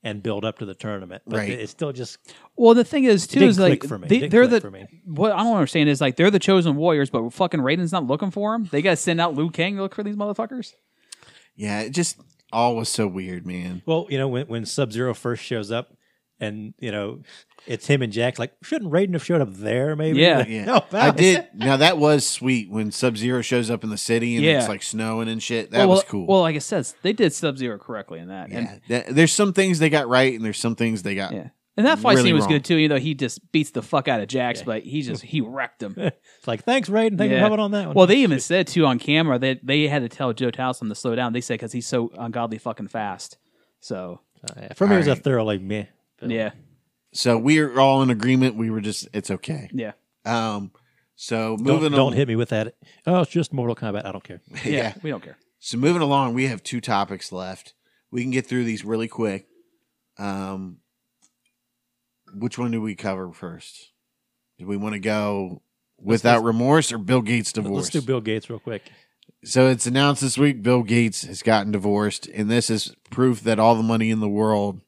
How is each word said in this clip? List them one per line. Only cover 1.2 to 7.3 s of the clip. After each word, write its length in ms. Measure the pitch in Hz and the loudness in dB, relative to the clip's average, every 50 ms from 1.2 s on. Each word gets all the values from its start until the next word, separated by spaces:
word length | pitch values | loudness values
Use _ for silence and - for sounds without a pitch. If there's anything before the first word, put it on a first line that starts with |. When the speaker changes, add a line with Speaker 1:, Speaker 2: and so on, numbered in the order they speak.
| _ | _
Speaker 1:
But 120 | - 113 110 | -8 -6 -4
Speaker 2:
Right. 120 | 107 101 | -4 -4
Speaker 1:
it 180 | - 123 110 104 | -6 -8 -10 -12
still 220 | - _ 170 147 | -8 _ -8 -8
just 280 | 135 123 127 - - - _ _ - - _ - _ | -6 -8 -12 -12 -14 -20 _ _ -20 -20 _ -20 _
Speaker 3:
Well, 200 | - 240 226 233 | 6 8 8 8
the 80 | 240 240 | 8 6
thing 220 | - - 294 262 | 2 2 2 4
is, 200 | 254 214 190 165 | 4 4 4 2
Speaker 1:
it 40 | - | 0
Speaker 3:
too, 80 | - 277 | 4 6
Speaker 1:
didn't 100 | 277 - | 6 6
Speaker 3:
is, 100 | 208 180 | 6 6
like, 200 | 190 180 131 - | 6 6 4 4
Speaker 1:
click 80 | - - | 0 -6
for 80 | 127 101 | -8 -8
me. 100 | 90 147 | 0 2
Speaker 3:
they, 120 | 196 247 | 2 2
Speaker 1:
Didn't 120 | 269 147 175 | 2 4 6
Speaker 3:
they're 140 | 226 247 254 | 6 6 6
Speaker 1:
click 140 | 240 226 | 4 2
Speaker 3:
the, 60 | 185 101 | 0 -2
Speaker 1:
for 40 | |
me. 140 | 98 95 98 107 _ - _ | -14 -16 -20 -20 _ -20 _
Speaker 3:
what 260 | 190 160 143 185 220 | -10 -2 0 0 0
I 60 | 202 175 208 | 2 2 0
don't 120 | 233 233 | 2 2
understand 340 | 202 156 127 - 170 151 147 | 2 2 2 2 2 4 4
is, 100 | 143 135 | 2 2
like, 160 | 151 135 127 | 0 0 2
they're 140 | - 165 196 | 4 4 4
the 60 | 208 190 | 4 4
chosen 380 | - - 196 185 175 170 143 | 4 4 4 4 4 2 0
warriors, 340 | 143 156 180 165 147 139 131 | 2 2 2 2 2 0 0
but 180 | - 131 - 123 | 0 -2 -2 -2